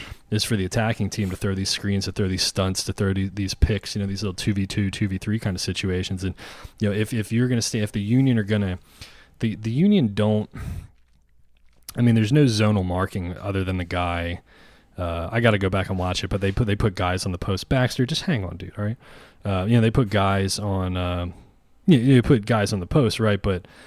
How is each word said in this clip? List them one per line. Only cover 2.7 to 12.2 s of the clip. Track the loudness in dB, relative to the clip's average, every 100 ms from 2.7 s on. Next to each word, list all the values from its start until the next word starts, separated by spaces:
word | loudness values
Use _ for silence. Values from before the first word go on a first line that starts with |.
| -2 -4
to |
throw | -2 0
the-, | 0 -2
these | -4 -6
picks, | 0 0 0 -4 -6
you |
know, | -6
these | -4
little | -6
two | -4 -2
v | 0 -2
two, | -2 -2
two | -2 -2
v | -2
three | -2 -2
kind | -2 -4
of |
situations. | -4 -4 -2 -2 -2 -4
And, | -4 -6 -12 -18 -18 -4
you | -2
know, | 0
if, | -2
if | -4 -2
you're | 0 2
gonna | 0
stay, | 0 -2
if | -2
the | -2
Union | 2 4 4 2
are |
gonna, | 2 0 0 -4 -10 -20 -20 -20 -20 -6
the, | -4 -4
the | -2
Union | 2 4 4 2 2
don't, | 2 2 -2 -8 -10 -10 -12 _ _ _ _ _ _ _ -20 _ -10 0
I |
mean, | 4
there's | 4